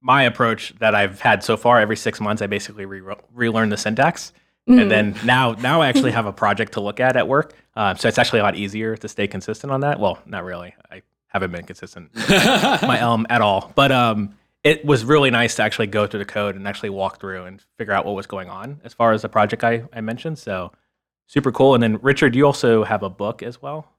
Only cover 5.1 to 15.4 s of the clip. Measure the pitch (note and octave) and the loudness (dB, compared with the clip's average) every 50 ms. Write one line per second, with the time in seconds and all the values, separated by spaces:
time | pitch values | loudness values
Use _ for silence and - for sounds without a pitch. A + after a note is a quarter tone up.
5.1 | F#2+ G#2 G#2+ A#2+ B2 C3 C3 A#2+ A2+ G#2 A#2+ B2+ D3+ E3+ D#3+ C3+ B2+ - - B2+ | -2 -4 0 0 2 2 2 0 -2 -2 -2 0 2 2 2 2 2 2 0 2
6.1 | A2 A#2 A2 G#2 F#2+ - - G#2 G2+ G2+ A2+ - - - G2+ G2+ G2+ - B2+ C3 | 0 -2 -4 -4 -4 -2 0 0 0 0 -4 -6 -4 -6 -6 -6 -2 0 2 2
7.1 | B2+ B2+ A2 G2+ C3+ D3 D#3 - _ _ _ _ _ A2+ G#2+ G2 F#2 - - A#2 | 4 2 0 2 0 -2 -2 -2 _ _ _ _ _ -4 -2 -2 -2 0 0 0
8.1 | - - A#2+ - - A#2 G#2 G2+ F#2+ - G2+ G2 G2 G#2+ A2 A2 A2 G#2+ - G#2+ | 2 2 0 2 2 2 2 0 0 -2 -8 -8 -8 -8 -6 -6 -8 -8 -10 -14
9.1 | - - G#2 G2+ - G2+ - - A2 - - C#3+ C3+ C3+ C#3 D3 D3 - G#2 G2 | -6 -6 -6 -6 -6 -8 -8 -8 -10 -10 -6 -6 -4 -2 -2 -2 -2 0 -2 -2
10.1 | C#3+ - _ - G2+ F#2+ F2 F#2 F#2 F2 F2+ F2+ _ _ _ _ - F#2+ _ _ | -2 -4 _ -14 -12 -12 -10 -10 -12 -12 -14 -16 _ _ _ _ -20 -20 _ _
11.1 | _ _ _ _ - G2+ F#2+ F2+ F2 F2 E2 - F2+ - - - - - E2+ _ | _ _ _ _ -6 -4 -4 -4 -8 -10 -14 -16 -18 -18 -18 -20 -20 -20 -20 _
12.1 | _ A3+ - B2+ G3 F#3+ - A#3 C4+ A3 G#3 C4 C4+ - - B3 B2+ A2+ A#2+ A#2 | _ -10 -2 2 2 4 4 4 2 2 2 2 0 0 0 0 0 0 2 2
13.1 | A#2 A2 A#2 - A#2+ A#2+ A2 G#2 G2 G2 - - - - C3+ C#3 C3+ B2+ B2 A#2 | 2 0 0 0 0 2 2 2 2 0 -2 -4 0 2 2 4 4 2 2 2
14.1 | A2 G#2 G#2 G2+ - _ _ _ _ _ _ D3 D#3 D#3 D3+ C#3+ D3 B2 A2 A#2+ | 0 -2 -4 -8 -10 _ _ _ _ _ _ 0 0 2 2 0 0 0 2 2
15.1 | D3+ D3+ C#3 C3 A#2+ A#2 | 2 4 4 4 2 2